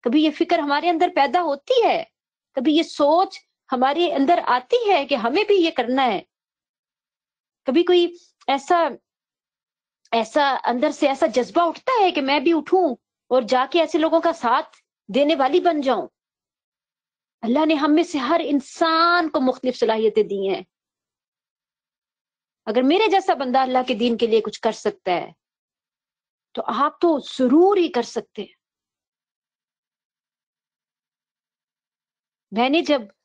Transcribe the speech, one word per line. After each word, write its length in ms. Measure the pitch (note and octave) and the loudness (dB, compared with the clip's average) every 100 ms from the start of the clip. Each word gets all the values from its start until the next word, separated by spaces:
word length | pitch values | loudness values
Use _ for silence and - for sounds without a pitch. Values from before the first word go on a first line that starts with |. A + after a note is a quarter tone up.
कभी 180 | B3 C#4+ | 0 2
ये 80 | D#4 | 0
फिक्र 300 | D4+ E4+ E4+ | -2 -2 0
हमारे 280 | C#4+ C#4+ E4 | 0 -2 0
अंदर 200 | E4 F4+ | 0 0
पैदा 320 | F4+ C#4 F4 | 0 0 0
होती 400 | E4 C#4+ - B4+ | -2 -6 0 2
है, 280 | G4 F#3+ - _ _ _ _ - | 2 0 -6 _ _ _ _ -4
कभी 160 | B3+ | 0
ये 100 | D4+ | 0
सोच 580 | D#4 - D4 E4 F#4+ - _ _ _ | -2 0 2 2 0 -6 _ _ _
हमारे 400 | B3 C4 C#4+ F4 | -2 0 0 -2
अंदर 280 | C#4 C#4 F4 | 0 2 2
आती 460 | - B3 - A#4+ G#4+ | 0 -2 0 -2 2
है 140 | F4 | 0
कि 100 | C#4 | 0
हमें 300 | C4+ A#3 D#4 G#4+ | -2 -2 -2 2
भी 80 | |
ये 160 | G4+ E4 | 2 2
करना 320 | D#4+ A#3 C4 | -2 -2 0
है? 220 | B3+ F#3+ - _ _ _ _ _ _ _ _ _ _ _ _ _ - | 0 -2 -8 _ _ _ _ _ _ _ _ _ _ _ _ _ -2
कभी 160 | C4+ | 0
कोई 340 | F4 F4+ F4 F4 _ _ - | 4 2 2 -6 _ _ -4
ऐसा, 480 | C4+ - F4 B3 - _ _ _ _ _ _ _ _ _ _ _ | -4 0 0 0 -4 _ _ _ _ _ _ _ _ _ _ _
ऐसा 360 | A3+ A3 D4+ C#4 | -4 -2 0 0
अंदर 400 | B3+ - A#3+ D4+ | 0 -2 -2 -2
से 180 | - C#4+ | 0 -2
ऐसा 180 | C4+ D#4+ | 0 0
जज्बा 380 | B3+ A#3+ E4 | 0 0 0
उठता 280 | E4+ - - | 0 -2 -2
है 180 | B4+ F#4 | 2 2
कि 100 | D#4 | 0
मैं 240 | C4+ D4 | -2 0
भी 80 | C#4 | 2
उठूं 420 | D#4+ D4+ F#4+ E4+ A#3+ _ _ _ | 0 2 0 0 -4 _ _ _
और 140 | B3+ | -2
जाके 340 | A3 B3+ C4 F4 | 2 0 0 0
ऐसे 200 | D#4 E4 | 0 0
लोगों 220 | D#4 E4 | 2 2
का 120 | E4 | 0
साथ 500 | E4 A#3+ C4 - _ _ _ - | -2 0 -2 -2 _ _ _ -4
देने 260 | A3 C#4+ | 0 2
वाली 260 | D#4+ C4+ F4 | 2 2 2
बन 200 | F4 D4+ | 2 0
जाऊं? 280 | C4 A3 - _ _ _ _ _ _ _ _ _ _ _ _ _ | -2 -4 -6 _ _ _ _ _ _ _ _ _ _ _ _ _
अल्लाह 220 | A3 C4+ | -2 0
ने 100 | D#4 | 2
हम 160 | D#4 D4+ | 0 2
में 120 | D4+ | 0
से 160 | E4 D4 | 0 -4
हर 220 | B3+ E4+ | -2 -2
इंसान 880 | D4+ C#4+ - - E4 D#4+ E4+ F4 D#4+ | 0 -4 -4 -4 0 2 2 2 0
को 120 | D4+ | -2
मुख्तलिफ 340 | C4 B3+ B3+ | -2 -2 -6
सलाहियतें 520 | B3 A3+ A3 A3 G#3+ F#3+ | -2 0 2 0 0 -2
दी 180 | G3 F#3+ | -2 -4
हैं। 200 | F3+ - _ _ _ _ _ _ _ _ _ _ _ _ _ _ _ _ _ _ _ - | -6 -8 _ _ _ _ _ _ _ _ _ _ _ _ _ _ _ _ _ _ _ -4
अगर 160 | A3 | 0
मेरे 260 | C4 F4+ A4 | 2 2 2
जैसा 260 | F#4+ F#4+ | 2 0
बंदा 280 | D4 C4 B3+ | -2 0 0
अल्लाह 200 | C4 B3+ | 0 -2
के 120 | B3+ | -2
दीन 220 | A3 A#3+ A3+ | -2 0 0
के 100 | A#3 | 0
लिए 140 | A3+ | 0
कुछ 160 | G#3 - | -2 -4
कर 160 | A3+ | -4
सकता 400 | G#3+ G#3 G3+ - | -2 -6 -6 -4
है, 220 | F3 - _ _ _ _ _ _ _ _ _ _ _ _ | -4 -6 _ _ _ _ _ _ _ _ _ _ _ _
तो 80 | - | -10
आप 360 | - A#3 D4 - | -6 -2 -4 0
तो 180 | F4 D4 | 0 0
जरूर 580 | - - B3+ D4 F#4 G4+ | -4 -2 2 6 6 4
ही 100 | E4 | 0
कर 140 | A#3+ | -2
सकते 400 | A#3 A#3 - - | -6 -10 -12 -16
हैं। 120 | F#3+ _ _ _ _ _ _ _ _ _ _ _ _ _ _ _ _ _ _ _ _ _ _ _ _ _ _ _ _ _ _ _ _ _ _ _ _ _ _ _ _ | -16 _ _ _ _ _ _ _ _ _ _ _ _ _ _ _ _ _ _ _ _ _ _ _ _ _ _ _ _ _ _ _ _ _ _ _ _ _ _ _ _
मैंने 300 | G3+ B3+ D#4+ | -4 0 0
जब 260 | D4 C#4+ G#3 _ | 0 -2 -4 _